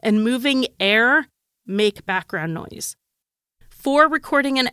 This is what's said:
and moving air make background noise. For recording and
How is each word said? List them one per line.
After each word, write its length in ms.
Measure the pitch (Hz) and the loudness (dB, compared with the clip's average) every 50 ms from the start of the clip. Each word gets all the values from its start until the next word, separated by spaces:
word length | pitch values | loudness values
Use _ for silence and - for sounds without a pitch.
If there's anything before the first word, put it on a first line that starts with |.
and 240 | - 220 214 214 214 | -2 0 0 2 2
moving 420 | 226 254 254 247 285 269 262 254 - - _ | 0 -2 0 0 0 0 0 -2 -4 -4 _
air 480 | 190 196 208 220 233 247 277 311 269 - _ _ _ _ _ _ _ | 0 2 2 2 4 4 2 2 0 -4 _ _ _ _ _ _ _
make 400 | - 190 202 214 208 202 - - | -6 -2 0 0 0 0 -4 -6
background 480 | - 185 185 170 - - 170 156 165 | -4 -4 -4 -4 -6 -6 -6 -4 -4
noise. 440 | 160 165 - - - - - - - - _ _ _ _ _ _ _ _ _ _ _ _ _ - | -6 -8 -10 -12 -14 -12 -12 -12 -14 -16 _ _ _ _ _ _ _ _ _ _ _ _ _ -20
For 380 | - - - 277 277 294 311 311 | -20 -6 -2 0 4 4 4 4
recording 500 | 311 302 - - 311 277 269 277 269 262 | 2 -4 -4 -2 -2 0 0 0 0 0
and 100 | 247 - | 0 2